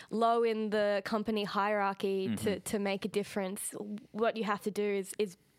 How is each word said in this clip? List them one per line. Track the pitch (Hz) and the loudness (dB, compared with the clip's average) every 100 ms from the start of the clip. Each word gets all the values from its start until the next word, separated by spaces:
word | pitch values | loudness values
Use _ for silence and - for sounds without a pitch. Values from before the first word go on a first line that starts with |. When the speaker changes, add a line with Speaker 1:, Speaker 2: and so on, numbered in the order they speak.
| - | -6
Speaker 1:
low | 214 226 233 | 2 4 4
in | 233 220 214 | 2 2 0
the | 214 208 202 | 2 2 0
company | - 220 214 214 | 0 -2 0 0
hierarchy | 202 208 202 208 196 196 196 190 190 202 | 0 0 2 2 2 0 0 0 0 0
to, | 214 | 0
Speaker 2:
Mm-hmm. | 196 | -2
Speaker 1:
to | - 214 | -2 -2
make | 196 196 | 0 -2
a | 208 | -2
difference. | 208 196 208 190 202 - - 208 208 - | -2 -2 -2 -4 -4 -8 -8 -8 -10 -8
What | 208 226 220 | 0 0 0
you | 214 | -2
have | 202 | 0
to | 220 | -2
do | 196 | -2
is, | 208 202 185 - | 0 0 -2 -2
is | 208 - _ | -2 -4 _